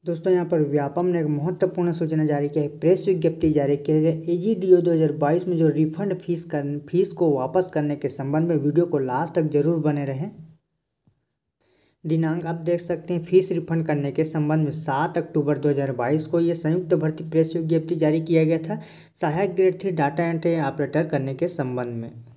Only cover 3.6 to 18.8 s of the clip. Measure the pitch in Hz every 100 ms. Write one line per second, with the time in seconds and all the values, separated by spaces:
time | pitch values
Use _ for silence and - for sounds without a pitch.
3.6 | 139 143 143 156 160 160 160 175 196 202
4.6 | 190 175 170 165 156 143 147 175 180 170
5.6 | 160 147 156 170 202 185 - 165 - 147
6.6 | 143 147 - 175 196 - 170 135 131 185
7.6 | 180 160 147 143 135 - 135 151 170 156
8.6 | 143 147 170 147 131 127 165 180 156 147
9.6 | 147 170 151 143 135 131 202 - - _
10.6 | _ _ _ _ _ _ _ _ _ _
11.6 | _ _ _ _ 156 160 160 160 165 165
12.6 | 160 170 - 165 - 175 165 180 185 165
13.6 | 165 165 160 147 139 139 156 156 151 160
14.6 | 151 - - 135 170 170 160 156 143 139
15.6 | 147 139 139 123 120 156 156 170 170 165
16.6 | 156 175 165 165 156 156 165 160 160 165
17.6 | 160 165 160 165 156 160 160 160 156 156
18.6 | 160 220